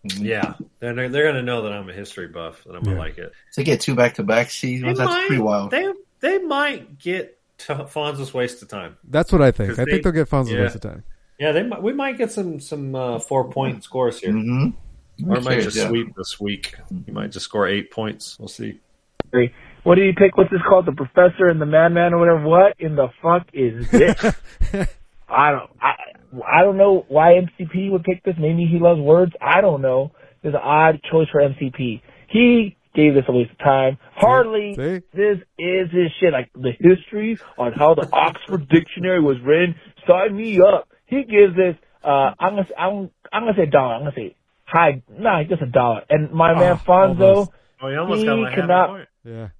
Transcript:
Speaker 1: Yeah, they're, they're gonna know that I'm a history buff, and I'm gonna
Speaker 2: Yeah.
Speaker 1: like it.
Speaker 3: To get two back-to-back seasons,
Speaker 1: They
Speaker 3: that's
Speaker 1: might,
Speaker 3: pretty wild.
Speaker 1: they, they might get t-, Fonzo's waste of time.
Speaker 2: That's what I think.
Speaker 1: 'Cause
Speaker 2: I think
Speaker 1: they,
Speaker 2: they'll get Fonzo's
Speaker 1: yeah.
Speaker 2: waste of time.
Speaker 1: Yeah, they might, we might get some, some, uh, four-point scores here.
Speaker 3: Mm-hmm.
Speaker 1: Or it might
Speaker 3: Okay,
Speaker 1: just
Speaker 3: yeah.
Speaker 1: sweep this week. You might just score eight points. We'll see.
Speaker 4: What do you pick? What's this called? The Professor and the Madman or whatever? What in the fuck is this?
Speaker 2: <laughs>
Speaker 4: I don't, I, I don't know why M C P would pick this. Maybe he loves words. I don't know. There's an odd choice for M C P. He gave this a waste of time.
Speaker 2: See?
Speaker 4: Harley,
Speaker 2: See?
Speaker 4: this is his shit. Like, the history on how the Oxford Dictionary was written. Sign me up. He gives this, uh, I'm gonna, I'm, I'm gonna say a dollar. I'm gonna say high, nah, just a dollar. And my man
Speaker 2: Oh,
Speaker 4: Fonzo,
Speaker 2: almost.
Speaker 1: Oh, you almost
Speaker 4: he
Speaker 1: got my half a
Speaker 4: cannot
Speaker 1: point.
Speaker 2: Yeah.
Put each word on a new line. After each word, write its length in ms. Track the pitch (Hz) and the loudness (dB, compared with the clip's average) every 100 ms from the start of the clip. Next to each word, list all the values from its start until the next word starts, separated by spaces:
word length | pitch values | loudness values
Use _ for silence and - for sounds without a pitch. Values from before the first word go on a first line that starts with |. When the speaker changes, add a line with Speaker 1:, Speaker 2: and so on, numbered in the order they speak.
| 101 95 | -14 -10
Speaker 1:
Yeah, 360 | 104 110 92 - - _ | -6 -6 -6 -10 -20 _
they're, 280 | 120 120 127 | -10 -8 -6
they're 160 | 139 151 | 0 0
gonna 160 | 135 | -2
know 200 | 123 120 | -4 -6
that 100 | 107 | -6
I'm 160 | 101 95 | -10 -14
a 40 | |
history 360 | 90 101 - 85 | -16 -16 -14 -14
buff, 380 | 85 82 - - | -14 -16 -18 -20
and 100 | 87 | -8
I'm 60 | |
gonna 140 | 101 92 | -6 -6
Speaker 2:
Yeah. 60 | |
Speaker 1:
like 160 | 80 - | -8 -12
it. 140 | 85 _ _ | -18 _ _
Speaker 3:
To 80 | - | -8
get 160 | 135 - | -4 -2
two 140 | - | -2
back-to-back 560 | 123 120 - 101 110 120 | 0 0 0 -2 -2 -2
seasons, 480 | - 127 123 123 127 | -8 -8 -6 -6 -2
Speaker 1:
They 60 | |
Speaker 3:
that's 100 | 214 | -2
Speaker 1:
might, 120 | 349 381 | -2 -2
Speaker 3:
pretty 140 | - | -2
wild. 280 | 214 208 202 | -2 -4 -4
Speaker 1:
they, 200 | 269 381 392 - _ | -6 -6 -10 -18 _
they 180 | 277 381 | -4 -4
might 600 | 349 277 294 254 - 143 | -4 -4 -4 -8 -16 -14
get 400 | - 185 - _ _ _ | -10 -8 -10 _ _ _
t-, 160 | - | -10
Fonzo's 640 | 143 139 151 147 139 131 | -10 -8 -8 -8 -8 -8
waste 260 | 131 123 - | -6 -6 -8
of 60 | 101 | -16
time. 280 | 104 85 - _ | -16 -16 -18 _
Speaker 2:
That's 240 | 143 165 | -2 2
what 80 | 185 | 4
I 100 | 135 | 4
think. 200 | - 101 | 4 -4
Speaker 1:
'Cause 80 | 113 | -4
Speaker 2:
I 60 | |
think 180 | 131 190 | -2 -2
Speaker 1:
they, 80 | 180 | -2
Speaker 2:
they'll 140 | 160 | -2
get 40 | 139 | -2
Fonzo's 240 | 143 123 | -2 -4
Speaker 1:
yeah. 80 | 117 | -4
Speaker 2:
waste 120 | 120 | -4
of 60 | - | -6
time. 220 | 104 - - - _ _ | -14 -16 -18 -20 _ _
Speaker 1:
Yeah, 140 | 151 | -4
they 100 | 151 | -2
might, 200 | 233 208 | -4 -6
we 100 | 202 | -6
might 240 | 277 277 254 | -6 -8 -6
get 120 | 220 | -8
some, 280 | 220 185 147 | -6 -10 -10
some, 340 | 139 151 139 | -12 -12 -10
uh, 240 | 131 127 117 | -8 -6 -8
four-point 640 | - 135 127 135 131 113 | -4 -4 -4 -6 -6 -8
scores 380 | - 131 123 - | -10 -4 -4 -4
here. 100 | 95 | -6
Speaker 3:
Mm-hmm. 1000 | 110 110 123 156 - - - _ - 160 | -4 -2 -2 -2 -4 -16 -20 _ -12 -4
Speaker 1:
Or 60 | 123 | -4
it 60 | |
might 80 | 127 | -2
Speaker 3:
Okay, 80 | 127 | -2
Speaker 1:
just 140 | 104 110 | -2 -4
Speaker 3:
yeah. 120 | 98 | -4
Speaker 1:
sweep 260 | 117 113 98 | -4 -6 -12
this 220 | 95 - | -14 -10
week. 340 | 101 98 - - - 92 - | -10 -10 -12 -18 -16 -14 -12
You 60 | |
might 180 | - 104 | -12 -12
just 140 | 95 | -12
score 220 | - 110 95 | -10 -4 -2
eight 220 | 101 - | -2 -6
points. 440 | - 110 - - - | -8 -8 -10 -18 -18
We'll 100 | 107 | -20
see. 320 | - 110 - _ _ _ _ - 123 120 - - - | -14 -14 -14 _ _ _ _ -4 0 0 -4 -20 -6
Speaker 4:
What 100 | - | 2
do 80 | 180 | 4
you 100 | 196 | 4
pick? 240 | 175 196 185 | 4 4 4
What's 140 | 190 | 2
this 100 | 190 - | 0 4
called? 180 | 185 175 | 4 2
The 60 | |
Professor 540 | 139 135 - 180 170 180 | -6 -2 4 4 4 2
and 120 | 160 | 2
the 60 | 147 | 2
Madman 460 | 156 165 170 175 | 4 4 2 2
or 40 | 170 | 2
whatever? 240 | 170 165 147 | 2 2 4
What 280 | 170 196 - | 6 6 4
in 160 | 160 147 | -6 -2
the 120 | 127 - | -2 -2
fuck 240 | 165 175 175 | 0 0 0
is 360 | 143 127 113 120 | -2 -2 -2 2
this? 240 | 240 175 - 220 - - - - | 4 4 4 -2 -2 -12 -4 -2
Speaker 2:
<laughs> 160 | 196 180 - - _ - | -2 -6 -8 -20 _ -2
Speaker 4:
I 220 | - 147 | 2 2
don't, 200 | 139 - _ | 2 -8 _
I, 120 | 131 - - - _ 127 - | -4 -4 -12 -20 _ -14 0
I 160 | 156 | 4
don't 140 | 190 190 | 4 4
know 280 | 202 190 - | 4 2 0
why 280 | 147 160 180 | 2 6 4
M 120 | 180 _ | 2 _
C 60 | 165 | -8
P 200 | 185 196 | -6 -4
would 140 | 185 | -4
pick 180 | 170 180 | -2 -4
this. 100 | - 165 | -4 -2
Maybe 280 | 156 170 170 | -2 0 0
he 120 | 170 | 2
loves 220 | 170 165 | 4 4
words. 320 | 143 165 180 - | 4 4 4 -2
I 200 | 135 180 | 0 2
don't 220 | 202 147 | 2 0
know. 300 | 135 127 143 _ _ _ | 0 -2 -4 _ _ _
There's 120 | 151 | -6
an 60 | 143 | -4
odd 380 | 135 151 160 156 - | 0 4 4 2 0
choice 180 | 160 156 | 0 2
for 80 | 151 | 2
M 140 | 143 135 | 0 0
C 120 | 135 123 | -8 -6
P. 260 | 123 110 _ _ _ | -8 -8 _ _ _
He 480 | 220 240 240 208 - _ | 2 4 4 2 -8 _
gave 200 | - 151 | 2 4
this 100 | 139 127 | 4 2
a 40 | |
waste 180 | 123 117 | 0 0
of 60 | _ | _
time. 360 | 143 135 131 135 | 2 2 2 -2
Speaker 2:
See? 240 | _ - | _ 0
Speaker 4:
Harley, 540 | 214 262 233 220 208 202 | 4 4 2 -2 -6 -6
Speaker 2:
See? 240 | 143 185 180 180 | -6 -8 _ -2
Speaker 4:
this 220 | 208 196 - - | -2 -2 -8 -10
is 320 | 175 185 180 | -4 -2 -2
his 200 | 175 170 - | -2 -2 0
shit. 120 | 180 | 0
Like, 180 | 135 123 | 0 -6
the 180 | - 127 117 | -6 -6 2
history 600 | 170 185 - 208 214 226 - - | 4 4 0 -8 -6 -6 -10 -6
on 140 | 120 | -6
how 220 | 113 151 | 2 4
the 140 | 156 139 | 4 2
Oxford 560 | - 156 160 - 185 139 | 0 0 -2 -8 -8 2
Dictionary 520 | 165 165 - 180 180 | 2 2 -8 -2 0
was 160 | 147 127 | 0 -2
written. 300 | 127 160 180 165 _ _ - | 2 2 2 -4 _ _ 2
Sign 280 | 180 214 202 | 2 2 -4
me 240 | 226 196 | -2 6
up. 280 | 190 185 - _ _ | 6 6 -2 _ _
He 160 | 262 | -6
gives 300 | 240 214 202 175 | 0 4 4 4
this, 180 | 180 160 _ _ | 0 -2 _ _
uh, 280 | - 139 135 - | 0 2 2 0
I'm 160 | 180 202 | -4 -2
gonna, 100 | 190 - | -6 -4
I'm, 320 | 180 202 190 _ - | -6 -6 -12 _ -8
I'm 100 | 208 | -6
gonna 100 | 226 202 | -2 -2
say 80 | |
a 20 | 160 | 2
dollar. 240 | 143 127 | 2 0
I'm 60 | 113 | -4
gonna 100 | 147 | -8
say 220 | 135 104 _ _ _ | -10 -14 _ _ _
high, 380 | _ 165 165 135 _ | _ 2 2 0 _
nah, 320 | 107 220 180 | -6 -2 -2
just 180 | 156 180 | -2 -6
a 40 | 135 | 0
dollar. 360 | 131 123 110 - | 0 0 -2 -2
And 220 | 151 151 | -2 -2
my 220 | 160 165 | -2 0
man 180 | 165 180 | 2 2
Speaker 2:
Oh, 180 | 170 - | 0 2
Speaker 4:
Fonzo, 300 | 180 190 180 190 | 4 4 4 4
Speaker 2:
almost. 220 | 196 202 _ _ _ | 4 0 _ _ _
Speaker 1:
Oh, 60 | 131 | -8
you 100 | 143 | -6
almost 220 | 180 208 | -4 -2
Speaker 4:
he 60 | 220 | -2
Speaker 1:
got 100 | 226 | -2
my 100 | 220 | -4
half 80 | - | -4
a 20 | |
Speaker 4:
cannot 280 | 170 180 185 | 0 2 2
Speaker 1:
point. 200 | 196 - _ | -4 -18 _
Speaker 2:
Yeah. 240 | 117 113 110 - | -20 -16 -16 -18